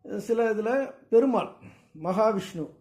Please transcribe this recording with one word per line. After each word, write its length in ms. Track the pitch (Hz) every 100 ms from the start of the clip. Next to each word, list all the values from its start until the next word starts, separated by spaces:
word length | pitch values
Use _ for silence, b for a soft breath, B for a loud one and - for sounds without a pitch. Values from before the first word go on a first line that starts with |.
| - 202
சில 360 | 202 233 226
இதுல 400 | 214 220 269 269 - -
பெருமாள், 420 | 226 277 220 - - B B B 156
மகாவிஷ்ணு, 680 | 165 190 214 202 - 170 151 -